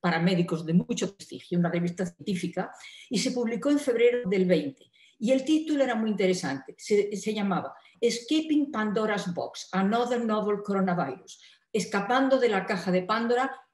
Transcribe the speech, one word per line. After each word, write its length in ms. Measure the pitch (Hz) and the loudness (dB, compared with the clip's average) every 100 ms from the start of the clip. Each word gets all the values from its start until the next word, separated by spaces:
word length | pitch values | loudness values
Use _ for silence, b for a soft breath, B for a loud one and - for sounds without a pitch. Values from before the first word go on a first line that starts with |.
para 180 | 180 165 | 0 2
médicos 460 | 175 180 170 160 | 2 2 0 -2
de 80 | 160 | 2
mucho 420 | 170 - 240 - | 2 2 -4 -4
prestigio, 440 | - - - - 175 | -6 -16 -16 -4 0
una 120 | 175 | 0
revista 360 | 175 175 175 180 | 0 -4 -4 -8
científica, 640 | - 147 185 180 180 - B B B B | -6 -6 -4 -4 -6 -8 B B B B
y 80 | 214 | -2
se 140 | 254 | -2
publicó 360 | 247 226 233 285 | -2 -4 -2 0
en 100 | 294 | 2
febrero 480 | 262 226 240 240 185 | 2 4 4 4 0
del 160 | 196 180 | 2 4
veinte. 400 | 165 147 - _ b b b | 2 0 -10 _ b b b
Y 140 | 226 | 2
el 120 | 262 | 2
título 400 | - 311 320 294 | 2 0 2 0
era 100 | 254 | 0
muy 160 | 220 220 | 0 -2
interesante, 640 | 202 190 180 143 135 - - | 0 0 0 -2 -6 -10 -18
se, 360 | - 208 202 | 0 0 2
se 200 | 208 214 | -4 -6
llamaba 400 | 214 196 165 135 B B B | -2 -2 -2 -4 B B B
Escaping 720 | 233 233 - 311 320 302 277 | 0 0 0 -2 2 0 0
Pandora's 600 | 220 214 208 214 202 180 | -2 -2 0 0 -2 -2
Box, 340 | 175 - - - | -4 -6 -10 -4
Another 540 | 185 190 233 240 240 | 0 2 2 0 0
Novel 380 | 233 214 202 202 | 0 0 0 -2
Coronavirus, 760 | 202 196 190 170 139 - - B B B B | -2 0 2 0 -2 -6 -14 B B B B
Escapando 680 | 220 - - - 247 269 262 | -4 -2 -2 2 2 4 4
de 80 | 240 | 4
la 160 | 196 | 2
caja 260 | 185 202 185 | 0 -2 2
de 120 | 180 | 0
Pandora 500 | 180 220 233 240 269 - _ | 2 -2 0 0 0 -4 _